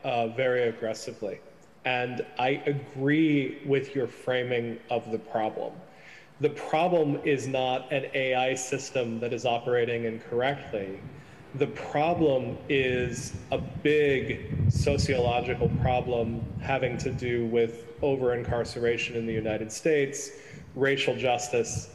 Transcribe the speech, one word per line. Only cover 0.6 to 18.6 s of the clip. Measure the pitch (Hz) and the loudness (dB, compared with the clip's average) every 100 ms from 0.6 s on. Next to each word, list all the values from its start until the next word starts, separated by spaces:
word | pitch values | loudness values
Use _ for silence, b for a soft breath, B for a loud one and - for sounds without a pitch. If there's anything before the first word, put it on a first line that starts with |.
aggressively, | 120 113 113 110 - 113 101 - - - - - 131 | 2 0 -4 -4 -8 -8 -6 -8 -12 -20 -20 -8 -2
and | 123 123 120 - - | 0 -2 -4 -6 -2
I | 127 143 147 | 0 0 0
agree | 143 120 131 139 151 160 147 127 - 139 | -2 -6 -2 2 4 4 4 2 -4 0
with | 135 - 139 | 0 0 -2
your | 117 | -2
framing | - - 127 123 120 117 113 - | -4 -2 -2 0 0 -2 -6 -4
of | 117 110 | -4 -2
the | 110 | -6
problem. | - 113 110 - - - - B B B B - | -4 -2 -2 -2 -6 -8 -18 B B B B -2
The | 147 | -2
problem | 143 - 156 175 175 147 143 | 0 -2 2 4 4 4 2
is | 156 135 120 | 0 0 0
not | 131 127 131 - | 0 0 0 0
an | 143 135 | -2 -2
A | 139 131 127 | 0 2 2
I | 131 131 | 2 0
system | - 135 - 131 117 113 | -2 -4 -2 -2 -2 -2
that | 120 | -2
is | 120 123 | 0 0
operating | 117 127 120 117 117 | 0 2 2 2 0
incorrectly. | 117 113 - 120 131 139 - 110 98 95 - B B B B 135 | -2 -4 -4 0 0 0 -4 -6 -6 -8 -12 B B B B -2
The | 143 | -2
problem | - - 147 156 175 156 131 120 117 - | -2 -4 2 2 4 4 4 0 -6 0
is | 139 131 127 123 117 - - - | 2 4 2 0 -4 -8 -10 -4
a | 127 | -4
big | 127 - 147 151 147 131 117 - - - - | -4 0 4 6 6 4 0 -4 -4 2 4
sociological | - 143 139 - 131 120 123 123 120 117 120 | 4 4 4 2 2 4 2 0 0 2 2
problem | 127 123 123 120 113 113 113 - | 2 2 2 0 0 -2 -6 -6
having | - 135 127 120 | -2 0 0 -2
to | 135 | -4
do | 123 123 120 113 | -2 -2 0 2
with | 117 113 - - - | 2 2 0 -14 -2
over-incarceration | 147 135 123 120 120 120 | 0 2 0 0 0 -2